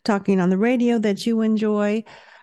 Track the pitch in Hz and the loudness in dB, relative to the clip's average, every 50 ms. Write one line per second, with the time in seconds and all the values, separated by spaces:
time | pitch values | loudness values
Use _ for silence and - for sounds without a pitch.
0 | - - 208 196 196 - 196 185 175 180 190 185 214 240 262 240 240 240 233 233 | -4 -2 -2 0 0 0 0 2 2 2 2 2 2 0 0 2 2 0 0 0
1 | 208 214 196 185 - 233 226 220 220 220 220 214 220 214 214 208 208 208 214 226 | 0 -2 -2 -2 -2 -2 -2 0 0 0 0 0 0 -2 0 0 0 0 -2 -4
2 | 220 - - - - - - - | -6 -8 -16 -20 -20 -20 -20 -20